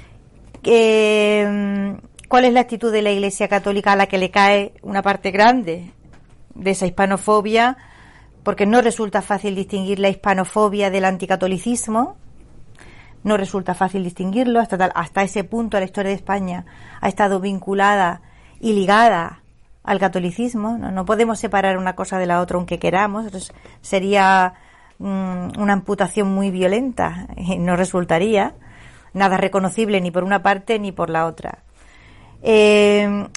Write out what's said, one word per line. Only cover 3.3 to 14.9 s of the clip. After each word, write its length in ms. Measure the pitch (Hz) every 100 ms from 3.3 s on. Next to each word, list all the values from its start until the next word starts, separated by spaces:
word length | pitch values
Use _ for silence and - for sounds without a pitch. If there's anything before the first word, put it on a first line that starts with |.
| 190 202
Católica 460 | 202 196 202 202
a 40 | 196
la 100 | 196
que 120 | 190
le 140 | 185
cae 420 | 202 196 202 202 -
una 200 | 196 196
parte 280 | 196 196 196
grande 640 | 196 214 254 180 165 175 - - - - - -
de 160 | - 185
esa 160 | 190 185
hispanofobia? 920 | 175 196 196 - 214 202 226 233 269 - - - - - -
Porque 240 | - 190 202
no 140 | 240
resulta 420 | 233 - 214 208
fácil 320 | 185 196 208
distinguir 440 | 190 190 202 190 196
la 100 | 196
hispanofobia 840 | 196 202 190 180 214 214 202 196
del 140 | 190
anticatolicismo, 1120 | 190 185 180 185 185 190 233 240 - 220 294 392 - - - - - - - - - -
no 120 | 202 208
resulta 380 | 196 202 180
fácil 300 | 175 185 196
distinguirlo, 560 | 175 - 185 202 247 233
hasta 180 | 220 185
tal, 140 | 180